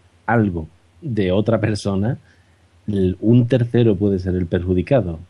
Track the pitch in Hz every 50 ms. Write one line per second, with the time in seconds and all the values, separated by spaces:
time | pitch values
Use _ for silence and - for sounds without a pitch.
0 | _ _ _ _ - - 117 117 107 98 87 85 78 78 _ _ _ _ _ -
1 | - 156 117 104 98 90 92 104 107 - 113 104 104 107 107 101 - 101 98 95
2 | 101 117 151 - _ _ _ _ _ _ _ _ _ _ _ _ - - 104 98
3 | 95 92 90 - - 107 120 123 120 120 131 123 120 120 - 120 120 113 101 85
4 | 104 101 98 92 90 95 90 90 90 80 - 90 87 92 92 90 85 - 143 127
5 | 101 87 82 80 87 -